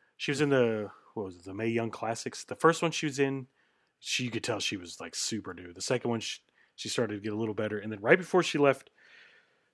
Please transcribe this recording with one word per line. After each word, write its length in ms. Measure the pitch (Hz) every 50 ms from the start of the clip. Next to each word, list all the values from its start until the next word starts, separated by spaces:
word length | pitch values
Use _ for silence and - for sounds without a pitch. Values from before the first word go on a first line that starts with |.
| _ _ _ -
she 140 | - -
was 100 | 143 135
in 80 | 151 143
the, 400 | 139 131 120 113 113 107 104 98 - - _ _ -
what 120 | 117 101
was 120 | 95 90 87
it, 80 | 90
the 80 | 95 95
Mae 140 | 101 113 117
Young 240 | 117 113 117 113
Classics. 520 | - - 110 110 117 - - 120 - - -
The 120 | - 123
first 260 | - - 160 165 -
one 100 | 170 165
she 140 | 151 - 160
was 140 | 151 127 139
in, 280 | 139 139 135 135 131 - _ _ _ _ _ _ _ _ _ _
she, 260 | - - - - 123
you 60 | 120
could 120 | 113 110 -
tell 160 | - 113 98
she 180 | - - 117 95
was, 220 | 87 82 - -
like, 160 | 85 82 -
super 380 | - - - 113 104 92 92 87
new. 200 | 87 90 90 87
The 80 | 92
second 280 | - - 131 120 - 123
one, 100 | 117 113
she, 200 | 107 - - - _ _ _ _ _ _ _
she 120 | - - 107
started 260 | - - 120 104 104
to 60 | 101
get 120 | 98 110 104
a 40 | 107
little 180 | 113 110 104
better. 240 | 107 107 107 107 104
And 120 | 101 110
then 80 | 107 98
right 160 | 101 123 165 185
before 260 | 175 - - 180 170
she 140 | - - 147
left 320 | 143 139 131 - - _ _ _ _ - - - - - - _ _ _ _ _ _ _